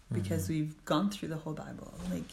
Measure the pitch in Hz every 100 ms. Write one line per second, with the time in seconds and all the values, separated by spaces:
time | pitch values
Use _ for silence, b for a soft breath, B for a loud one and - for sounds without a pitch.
0 | - 113 98 165 92 160 151 151 - 156
1 | 202 - 160 160 160 147 143 123 - -
2 | 180 175 156